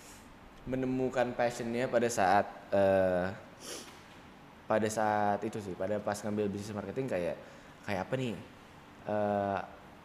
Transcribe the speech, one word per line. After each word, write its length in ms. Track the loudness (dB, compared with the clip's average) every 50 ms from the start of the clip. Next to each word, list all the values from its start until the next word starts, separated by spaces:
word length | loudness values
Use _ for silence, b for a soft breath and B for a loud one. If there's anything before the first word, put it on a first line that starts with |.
| B B B B B B -20 -20 -20 -20 -20 -16
menemukan 720 | -8 -6 -4 -2 -2 -2 0 0 0 0 2 0 0 0 2
passionnya 560 | 0 0 0 0 -2 -4 -4 -2 -2 0 0
pada 160 | 0 0 0
saat, 400 | 0 2 4 6 6 6 6 4 2 -6 -14 -6 0
eh, 560 | 2 4 6 6 6 6 6 4 4 2 0 -2 -4 -8 -14 -18 -20 B B B B B B B B B B B B B B -20 -20 -20 -20 -20 -20 -20 -2 0
pada 160 | 2 2 2
saat 560 | 2 2 2 2 4 4 4 4 2 2 0
itu 160 | -2 -4 -6 -6
sih, 160 | -6 -8 -6
pada 240 | -4 -2 -2 -2 -2
pas 160 | -2 -2 -4 -2
ngambil 240 | -4 -2 0 0 0
bisnis 240 | 0 -2 -4 -6 -6
marketing 400 | -6 -6 -6 -6 -6 -4 -4 -2
kayak, 240 | -2 -2 -2 -2 -4 -6 B B B B B B B B
kayak 240 | -8 -4 -4 -4 -2
apa 80 | -2 -4
nih, 220 | -4 -2 -4 -6 -8 -10 -16 -18 -20 -20 -20 -20 -20 -20 -20 -20 -12 -6 -2
eh, 480 | 0 0 2 2 2 2 0 0 -2 -2 -4 -8 -14 -18 -20 -20 -20 -20